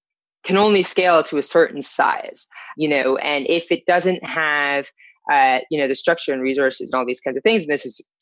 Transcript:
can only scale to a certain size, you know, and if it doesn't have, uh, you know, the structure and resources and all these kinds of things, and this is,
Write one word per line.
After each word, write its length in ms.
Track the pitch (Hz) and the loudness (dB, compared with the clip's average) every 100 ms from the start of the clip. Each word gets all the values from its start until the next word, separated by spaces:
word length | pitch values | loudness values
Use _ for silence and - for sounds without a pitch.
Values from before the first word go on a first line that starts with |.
| _ _ _ _ | _ _ _ _
can 140 | - 190 | -2 2
only 260 | 214 202 | 4 2
scale 400 | 175 - 180 165 | 2 0 4 4
to 160 | - 147 | 2 -4
a 40 | |
certain 380 | - 170 160 143 | 0 2 2 0
size, 680 | 131 - 135 - - - - - - - | -6 -2 0 -2 -8 -16 -20 -20 -18 -4
you 120 | 151 | 0
know, 280 | 143 131 135 | 2 2 0
and 280 | 147 143 131 | -2 -2 0
if 220 | 170 - | -2 0
it 160 | 165 - | -2 2
doesn't 380 | 175 180 185 170 | 2 2 -2 -4
have, 640 | 165 156 147 143 143 139 _ - _ - | -2 0 0 0 0 -4 _ -20 _ 0
uh, 300 | 143 131 131 - | 4 4 2 0
you 80 | 151 | -2
know, 80 | 135 | 0
the 80 | |
structure 380 | 135 - 165 - | 0 0 0 -2
and 100 | 135 | -2
resources 480 | 131 135 135 - - | -2 0 0 -2 -6
and 80 | 131 | -4
all 80 | 123 | -4
these 140 | 127 | -6
kinds 160 | 135 131 | -6 -2
of 60 | |
things, 200 | 214 226 | 0 0
and 80 | 151 | 0
this 160 | 143 127 | -4 -6
is, 140 | - - _ | -14 -20 _